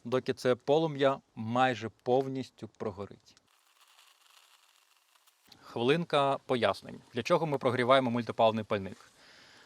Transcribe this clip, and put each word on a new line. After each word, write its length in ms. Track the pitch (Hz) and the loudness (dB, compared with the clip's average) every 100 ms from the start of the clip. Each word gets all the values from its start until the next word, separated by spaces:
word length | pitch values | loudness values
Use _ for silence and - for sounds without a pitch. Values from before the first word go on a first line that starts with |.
доки 300 | 120 127 123 | -2 -2 -2
це 220 | 123 127 123 | -2 0 0
полум'я 640 | - 147 165 139 139 135 - - | 2 2 2 0 0 0 -8 -12
майже 540 | 110 120 131 113 110 - | -4 0 2 0 -8 -10
повністю 640 | - 127 135 135 127 _ 110 _ | 0 0 0 -6 -10 _ -18 _
прогорить. 580 | 110 92 98 - _ _ _ _ _ _ _ _ _ _ _ _ _ _ _ _ _ _ _ _ _ _ _ - | -10 -8 -14 -14 _ _ _ _ _ _ _ _ _ _ _ _ _ _ _ _ _ _ _ _ _ _ _ -20
Хвилинка 760 | - - 120 160 170 151 139 135 - | -12 -2 0 0 0 0 0 -2 -2
пояснень. 540 | 131 107 98 - - - | 0 2 0 -6 -18 -10
Для 100 | 120 | -8
чого 220 | 117 175 160 | 0 0 0
ми 120 | 139 | -2
прогріваємо 540 | 135 120 123 135 131 | 0 0 4 4 4
мультипаливний 520 | 120 113 113 113 110 | -2 -4 2 2 2
пальник? 480 | 107 107 95 - - _ - - - - | -2 -4 -4 -12 -20 _ -20 -20 -20 -20